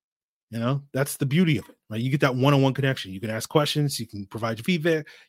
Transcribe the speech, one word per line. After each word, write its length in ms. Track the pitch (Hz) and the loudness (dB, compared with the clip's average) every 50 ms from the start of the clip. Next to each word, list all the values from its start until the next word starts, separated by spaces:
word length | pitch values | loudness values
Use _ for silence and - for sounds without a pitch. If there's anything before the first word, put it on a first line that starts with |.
| _ _ _ _ _ _ _ _ _ _ | _ _ _ _ _ _ _ _ _ _
You 100 | 110 117 | -6 -2
know, 240 | 117 123 139 139 143 - | 0 0 0 -2 -4 -6
that's 240 | - 131 139 - - | -4 -2 -2 -2 -2
the 100 | - 147 | -2 -2
beauty 320 | 135 131 165 190 160 151 | 2 4 4 4 4 2
of 120 | 101 - - | 0 -2 -8
it, 80 | _ _ _ - | _ _ _ -8
right? 120 | 107 110 | -6 -4
You 100 | 120 131 | -2 -2
get 80 | 135 147 | 2 2
that 160 | 151 139 127 | 2 2 2
one-on-one 380 | 127 131 143 143 139 135 135 127 | 2 4 4 4 6 4 2 2
connection. 400 | 139 139 135 131 - - 95 92 | 0 0 -2 -2 -4 -6 -10 -10
You 80 | 95 | -8
can 80 | 107 107 | -8 -6
ask 180 | 110 110 - | -6 -6 -6
questions, 540 | - - 160 147 147 - 151 147 143 143 - | 0 0 2 2 2 0 0 0 0 -2 -4
you 40 | 117 | -8
can 200 | - - 101 101 | -8 -10 -12 -12
provide 320 | - - 110 110 113 113 | -10 -8 -6 -4 -4 -4
your 80 | 107 - | -4 -2
feedback. 420 | - 180 165 151 170 160 156 143 - - - - | -2 -2 0 0 0 0 0 -2 -8 -16 -20 -16